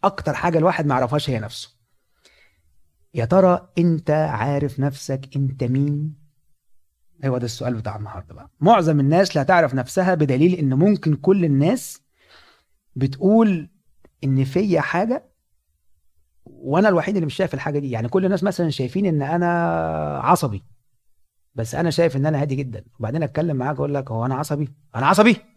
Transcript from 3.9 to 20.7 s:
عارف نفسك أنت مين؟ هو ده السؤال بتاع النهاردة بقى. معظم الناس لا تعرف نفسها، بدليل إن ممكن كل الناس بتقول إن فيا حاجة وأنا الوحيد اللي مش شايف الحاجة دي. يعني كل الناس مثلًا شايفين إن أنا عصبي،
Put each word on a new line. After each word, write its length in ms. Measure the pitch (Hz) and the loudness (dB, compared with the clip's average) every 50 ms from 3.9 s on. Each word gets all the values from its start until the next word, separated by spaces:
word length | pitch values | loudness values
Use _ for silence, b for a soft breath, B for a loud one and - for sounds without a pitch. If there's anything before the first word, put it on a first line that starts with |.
| 165 160 - - | 2 0 0 0
عارف 680 | 151 151 156 151 139 104 139 139 143 143 143 143 139 - | 0 0 0 -2 -2 -2 -2 -2 0 0 -2 -4 -2 -2
نفسك 500 | 135 143 139 139 - - 139 131 131 - - | -2 -2 -2 -6 -8 -6 -6 -6 -6 -8 -4
أنت 280 | 139 139 135 135 - 131 | -2 -2 -2 -2 -4 -4
مين؟ 520 | 123 127 135 143 147 147 147 151 156 151 _ - _ _ _ _ _ _ _ _ _ - - _ _ _ _ _ _ _ _ - | -2 0 0 0 0 -2 -4 -4 -8 -10 _ -20 _ _ _ _ _ _ _ _ _ -20 -20 _ _ _ _ _ _ _ _ -4
هو 120 | 135 127 123 | -2 -2 -2
ده 80 | 120 | -4
السؤال 280 | 120 113 - 120 120 123 | -6 -8 -6 -6 -4 -4
بتاع 220 | 113 110 104 101 | -4 -6 -8 -8
النهاردة 400 | 104 104 104 - 95 92 - - | -10 -12 -12 -12 -16 -16 -16 -20
بقى. 140 | - - - _ _ | -20 -20 -20 _ _
معظم 400 | 143 180 240 214 175 156 156 147 | 4 4 4 6 4 2 2 2
الناس 360 | 139 139 156 175 196 185 - | 2 4 4 4 2 2 2
لا 80 | 156 135 | -2 2
تعرف 300 | 127 185 175 165 143 127 | 4 4 4 4 2 0
نفسها، 420 | 135 123 - - - 185 185 185 | -4 -6 -2 -2 0 0 2 2
بدليل 380 | 160 151 135 135 127 151 180 180 | 2 2 0 2 4 4 4 2
إن 200 | 180 156 135 131 | 2 0 0 2
ممكن 420 | 131 165 202 208 190 - 160 151 | 4 4 4 2 2 0 -2 -2
كل 300 | 139 - - 190 202 175 | 0 2 2 2 4 4
الناس 560 | 160 143 135 143 165 226 247 - - - - _ _ b b b b b b b b b b b b _ _ _ _ _ | 2 4 4 4 2 0 -2 -4 -10 -16 -18 _ _ b b b b b b b b b b b b _ _ _ _ _
بتقول 760 | - 127 139 139 135 - 185 208 226 226 214 190 165 151 - _ _ _ _ _ _ _ _ _ _ - | -4 -4 -4 -2 0 2 4 6 6 6 4 2 0 -4 -10 _ _ _ _ _ _ _ _ _ _ -2
إن 200 | 135 135 135 135 | 0 2 2 0
فيا 380 | 135 - 180 208 208 175 160 | 0 0 -2 0 2 2 0
حاجة 440 | 147 - - 170 202 226 240 302 - _ _ _ _ _ _ _ _ _ _ _ _ _ _ _ _ _ _ _ _ _ _ _ _ | 0 0 -2 -2 0 0 -2 -4 -6 _ _ _ _ _ _ _ _ _ _ _ _ _ _ _ _ _ _ _ _ _ _ _ _
وأنا 440 | - - - 139 131 139 170 202 220 | -20 -20 -14 -6 -2 0 2 4 4
الوحيد 260 | 190 170 147 - 214 | 4 2 0 0 -2
اللي 100 | 202 165 | -2 -2
مش 100 | 151 - | -4 -2
شايف 180 | - 139 127 - | -2 -4 -4 -4
الحاجة 260 | 135 - 156 143 147 | -6 -6 -4 -4 -4
دي. 120 | 143 135 | -4 -4
يعني 160 | 120 110 113 120 | -4 -4 -4 0
كل 180 | - 190 185 | 0 0 2
الناس 180 | 185 202 180 160 | 2 0 0 0
مثلًا 260 | 202 180 - 175 160 | -2 -2 0 -2 -2
شايفين 360 | 143 - 202 - - 185 202 | -2 -2 -4 -4 -2 -2 0
إن 160 | 190 160 147 | 0 0 0
أنا 560 | 139 139 160 170 175 175 175 170 170 170 165 165 165 160 160 156 151 151 147 139 | -2 -2 -2 0 0 0 0 0 0 0 -2 -2 -2 -2 -4 -4 -4 -4 -6 -4
عصبي، 440 | 123 131 175 175 - 131 107 98 - - | 2 2 2 2 2 -4 -6 -6 -12 -14